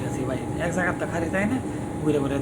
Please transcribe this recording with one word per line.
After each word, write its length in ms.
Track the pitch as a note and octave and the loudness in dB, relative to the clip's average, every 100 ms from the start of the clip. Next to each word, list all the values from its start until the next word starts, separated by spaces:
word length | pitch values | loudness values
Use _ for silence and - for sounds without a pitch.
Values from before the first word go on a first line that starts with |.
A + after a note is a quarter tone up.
যাচ্ছি 180 | B2+ C3+ C3 | 0 -2 -2
ভাই, 100 | B2+ A#2+ D3+ E3+ | -2 -2 -2 0
এক 60 | E3+ | 2
জায়গার 200 | F3+ E3+ | 0 0
তো 60 | D#3 | -2
খালি 160 | E3 E3 | 0 0
তাই 120 | F#3+ G#3 | 2 2
না, 60 | B3+ - - - - | 0 -2 -4 -4 -2
ঘুরে 160 | D3+ D3 | 2 2
ঘুরে 140 | C3+ C#3 | 2 2